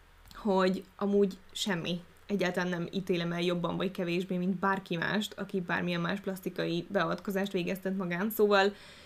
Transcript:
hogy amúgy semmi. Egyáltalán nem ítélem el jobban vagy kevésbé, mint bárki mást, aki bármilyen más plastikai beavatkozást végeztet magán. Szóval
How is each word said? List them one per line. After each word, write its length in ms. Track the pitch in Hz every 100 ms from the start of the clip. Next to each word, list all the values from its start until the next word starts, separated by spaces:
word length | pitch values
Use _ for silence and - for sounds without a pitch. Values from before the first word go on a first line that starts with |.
| - - -
hogy 500 | - 214 190 185 185 - -
amúgy 420 | 202 202 196 190 -
semmi. 500 | - 214 170 156 175 - - -
Egyáltalán 440 | 202 180 175 180
nem 180 | 175 170
ítélem 400 | 190 190 175 170
el 100 | 170
jobban 360 | 175 175 170 170
vagy 140 | 185
kevésbé, 460 | 190 175 175 180 180
mint 220 | 180 175
bárki 380 | 196 196 - 165
mást, 360 | - 208 208 -
aki 240 | 190 190
bármilyen 400 | 175 180 175 175
más 180 | 170 196
plastikai 680 | 196 185 180 175 165 170 -
beavatkozást 640 | 196 165 180 - 190 202
végeztet 460 | 185 175 190 190 190
magán. 320 | 175 175 214
Szóval 440 | 220 208 196 196 202 - -